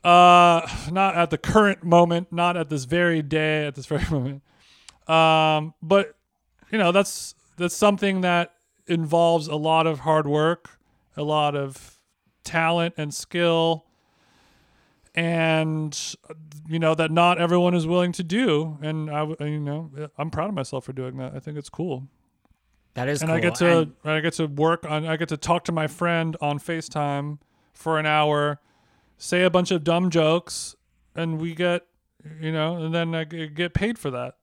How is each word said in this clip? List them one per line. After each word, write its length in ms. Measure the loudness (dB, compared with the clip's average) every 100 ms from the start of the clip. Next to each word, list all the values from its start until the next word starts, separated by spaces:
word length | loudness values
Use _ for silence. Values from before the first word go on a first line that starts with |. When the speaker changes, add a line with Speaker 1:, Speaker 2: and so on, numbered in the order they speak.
Speaker 1:
Uh, 580 | 6 8 10 10 8 4 0 -10 -6
not 240 | -2 0 0
at 160 | 0
the 60 | -2
current 460 | 2 4 4 0
moment, 480 | 4 6 6 2 -4
not 240 | -2 -2 -2
at 140 | -4
this 140 | -6 -2
very 380 | 0 2 0
day, 420 | -2 -2 0 0 -4
at 80 |
this 140 | -8 -6
very 180 | -4 -2
<laughs> 60 |
moment. 320 | -2 -4 -8 _ _ _ _ -20 _ 0
Um, 680 | 4 4 4 4 0 -2 -12
but, 340 | 2 2 2 -10 _ _ _ _ _
you 60 | 0
know, 140 | 2
that's, 420 | 2 0 -4 -14 -16 _ -6
that's 180 | -6 2
something 460 | 2 2 0 0
that 320 | 2 0 0 _ _ _ -4
involves 640 | -2 0 4 4 2 0
a 80 | -4
lot 320 | 2 2 2
of 140 | 0
hard 260 | 0 0 2
work, 500 | 0 0 0 -8 _ _ _ _ -10
a 60 |
lot 320 | -4 0 0 -2
of 420 | -6 -10 -20 _ _ _ _ _
talent 500 | -6 -2 0 0 -2 -4
and 180 | -10 -10
skill, 680 | -8 -2 0 2 2 -2 _ _ _ _ _ _ _ _ _ _ _ _ _ -4
and, 1000 | -2 0 2 0 0 -4 -6 -8 -10 -14 _ -20 -20 -20 -6
you 100 | 0
know, 160 | 0
that 160 | 2 0
not 300 | 4 4 4
everyone 340 | 2 4 4
is 140 | 2 0
willing 240 | 0 0
to 120 | -4
do. 540 | -4 0 2 2 -2 -6
And 260 | -6 -6 -4
I, 160 | -4 -6
w-, 280 | -6 -6
you 60 | -4
know, 300 | -6 -8 -10 -14 -14 -8
I'm 100 | -6
proud 200 | -4 -4
of 40 |
myself 320 | -4 -6 -8 -10
for 80 |
doing 240 | -10 -10 -10
that. 160 | -12
I 60 | -12
think 180 | -12 -12
it's 120 | -14
cool. 380 | -8 -6 -6 -10 _ _ _ _ _ _ _ _
Speaker 2:
That 160 | -6 -4
is 120 | -2
Speaker 1:
And 80 | 0
Speaker 2:
cool. 80 | 0
Speaker 1:
I 20 |
get 160 | 0 2
to, 240 | 4 4 2 _
Speaker 2:
And 80 | -4
Speaker 1:
I 80 | -2
get 140 | -2
to 120 | -4 -6
work 400 | 0 0 0 -2
on, 200 | -4 -4
I 100 | -4
get 120 | -4
to 80 | -6
talk 260 | -2 -2 0
to 60 |
my 160 | -4 -4
friend 500 | -4 -2 0 -2 -4
on 180 | -4 -4
FaceTime 800 | -6 -8 -6 -4 -4 -4 -6 -10 _ _ _
for 240 | _ -4 -2
an 80 | 2
hour, 540 | 2 2 2 0 -4 _ _ _ _ _ _
say 260 | -4 2
a 60 | 4
bunch 220 | 2 2
of 140 | -2 0
dumb 240 | 0 2
jokes, 680 | 2 2 2 -2 -12 -12 -16 _ _ _ -8
and 240 | -6 -4
we 160 | -6 -2
get, 300 | -2 -2 _ _ _ _ -20 -10
you 100 | -4
know, 240 | -2 -2 -4
and 100 | -4
then 220 | -2 -2 -4
I 80 |
g-, 240 | -6 -10 -12
get 260 | -6 -4
paid 240 | -2 -4 -4
for 140 | -6
that. 240 | -6 -10 -12